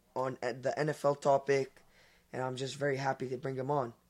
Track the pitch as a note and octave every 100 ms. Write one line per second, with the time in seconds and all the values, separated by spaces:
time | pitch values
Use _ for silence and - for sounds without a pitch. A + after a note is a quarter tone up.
0 | _ B2+ C3 C3 B2 B2+ B2+ - D3+ C#3+
1 | C#3+ C#3+ C#3+ C#3 C#3 C#3 C3 - - -
2 | - _ _ B2+ C3 B2+ C3+ B2 C#3+ C3+
3 | C3+ C3 B2+ B2+ C3+ C3 C3 D3 A#2+ -
4 | _